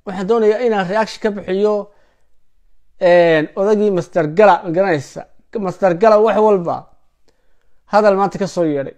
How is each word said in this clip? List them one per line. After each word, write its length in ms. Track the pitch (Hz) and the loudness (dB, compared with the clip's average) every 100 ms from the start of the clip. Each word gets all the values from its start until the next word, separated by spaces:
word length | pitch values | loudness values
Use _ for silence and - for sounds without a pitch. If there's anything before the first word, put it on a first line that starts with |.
| - | -14
waxaan 200 | 190 190 | -10 -2
doonayaa 320 | 233 214 214 247 | 0 0 0 -2
inaan 220 | 220 180 | -2 -2
reaction 320 | 208 220 - | -4 -4 -6
ka 80 | 220 | -8
bixiyo, 440 | 202 175 190 208 208 - _ _ _ _ _ _ _ _ - _ - | -6 -6 -2 -2 -2 -6 _ _ _ _ _ _ _ _ -20 _ -2
een, 480 | 185 175 170 160 156 - | 2 4 4 2 -2 -4
odagii 340 | 196 214 208 | -2 0 0
Master 360 | 185 165 185 156 160 | -2 -2 -4 -2 4
Gala, 240 | 208 180 | 4 4
ma 60 | 185 | 0
garanaysa? 560 | 165 196 156 135 - - - _ 226 | -2 0 -2 -4 -16 -20 -20 _ -8
Master 340 | 190 175 190 | -8 -2 -2
Gala 240 | 170 220 214 | 2 4 4
wax 160 | 220 202 | 2 2
walba 380 | 214 202 165 127 - _ _ _ _ _ _ _ _ - _ | 2 0 -2 -8 -12 _ _ _ _ _ _ _ _ -20 _
hadal 300 | 208 214 190 | 2 2 2
maanta 220 | 196 180 | -2 -4
ka 80 | 190 | -6
soo 180 | - | -2
yeedhay 300 | 165 143 135 | -2 -2 -8